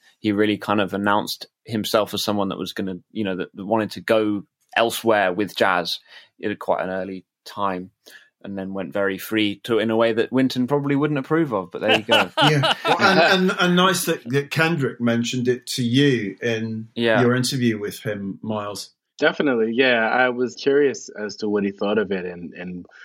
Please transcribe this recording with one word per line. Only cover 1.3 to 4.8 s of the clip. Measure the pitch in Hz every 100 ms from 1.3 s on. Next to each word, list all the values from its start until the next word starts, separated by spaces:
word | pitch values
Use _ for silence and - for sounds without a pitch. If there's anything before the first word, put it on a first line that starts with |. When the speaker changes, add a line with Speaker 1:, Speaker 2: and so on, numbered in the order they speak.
| - - _ -
Speaker 1:
himself | 110 101 110 101
as | 101
someone | - 104 95
that | -
was | 92
gonna, | - 98 90 _
you | 110
know, | 98 90
that, | - 101
that | 98
wanted | 110 104
to | 95
go | - 110 107 101 - _ _
elsewhere | -